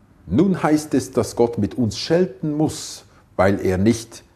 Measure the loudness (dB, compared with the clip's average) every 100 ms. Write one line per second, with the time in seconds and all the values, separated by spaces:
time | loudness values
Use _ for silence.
0 | _ _ -4 2 2 2 2 2 2 -2
1 | 0 -2 -2 0 0 0 -4 -2 -4 -4
2 | 0 0 0 -4 -6 -2 -2 -2 -12 -16
3 | -20 _ _ 0 2 2 0 2 2 2
4 | -2 -20 -20